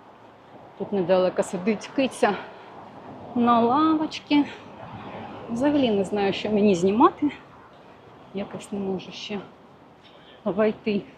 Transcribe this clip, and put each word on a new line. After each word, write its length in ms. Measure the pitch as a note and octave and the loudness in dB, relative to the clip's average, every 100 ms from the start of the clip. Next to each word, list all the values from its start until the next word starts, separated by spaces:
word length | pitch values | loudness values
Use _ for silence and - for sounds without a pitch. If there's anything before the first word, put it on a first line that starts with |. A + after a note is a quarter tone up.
| - - - - - - - - | -20 -20 -20 -20 -20 -20 -18 -12
тут 140 | G3 | -6
недалеко 520 | G3+ F3 F#3 F#3 F3+ | -2 2 4 2 0
сидить 460 | - F#3 F#3 G#3 - - | -4 -2 -2 -2 -2 -2
киця 400 | C4 - A3 F#3 - - - - - - - - - B3 | -2 2 0 0 -6 -16 -20 -20 -20 -18 -18 -16 -6 0
на 240 | A#3+ A#3 | 4 4
лавочці. 880 | A#3 C4 D#4+ D#4 D4+ - - D4 C#4+ - - - - - - - - - - | 4 4 2 2 -2 -6 0 2 2 -4 -18 -18 -16 -14 -14 -14 -14 -14 -8
Взагалі 420 | A#3 C#4+ D4 B3+ | -2 2 2 2
не 120 | G3+ | 2
знаю, 300 | F#3+ G#3 G3 | 0 0 0
що 160 | - G#3+ | 0 0
мені 260 | G#3+ G#3 F3+ | 4 4 6
знімати. 560 | F#3+ G#3 D4+ - D4 - - - - - - - - - - | 4 6 6 4 -2 -2 -14 -20 -20 -20 -20 -20 -20 -20 -14
Якось 380 | G3 G3+ F#3+ - | -10 -10 -10 -8
не 80 | G3+ | -6
можу 320 | F#3+ F#3+ - | -4 -4 -8
ще 280 | - - G3+ - - - - - - - - - - | -12 -10 -10 -10 -18 -20 -20 -20 -20 -20 -20 -20 -8
войти. 580 | G#3 F#3 G#3+ G#3 - G#3 - | -4 2 2 0 -2 -2 -4